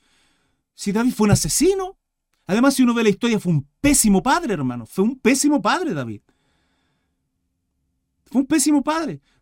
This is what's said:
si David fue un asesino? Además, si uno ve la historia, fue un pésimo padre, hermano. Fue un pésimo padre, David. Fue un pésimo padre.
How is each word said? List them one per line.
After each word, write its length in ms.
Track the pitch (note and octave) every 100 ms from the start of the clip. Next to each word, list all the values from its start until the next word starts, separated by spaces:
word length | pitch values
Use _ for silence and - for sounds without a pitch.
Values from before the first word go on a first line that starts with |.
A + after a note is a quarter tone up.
| _ _ _ _ _ _ _
si 200 | - G3+
David 200 | G#3 B3
fue 120 | - G#3
un 60 |
asesino? 640 | - D#3 - F4 F#4+ F#4 - _ _ _ _ -
Además, 280 | G#3+ C4+ C4+
si 80 |
uno 100 | A#3+
ve 100 | A#3
la 60 | A3
historia, 300 | F#3+ A#3+ G#3
fue 120 | F3+
un 160 | D3+ - _
pésimo 420 | C#4+ C#4+ G#3+ F#3+
padre, 300 | B3 E4+ D4
hermano. 320 | F3 B2+ A#2+ A2
Fue 180 | -
un 160 | A3 C#4
pésimo 420 | A3+ C4+ D4+ C#4
padre, 320 | G#3 D#4 E4
David. 280 | D3+ A#2 G2+ _ _ _ _ _ _ _ _ _ _ _ _ _ _ _ _ _ _ _ _ _
Fue 160 | B3
un 60 | C4+
pésimo 360 | D#4 D4+ D4
padre. 380 | D4 D#4+ C#4+ C#3+ _ _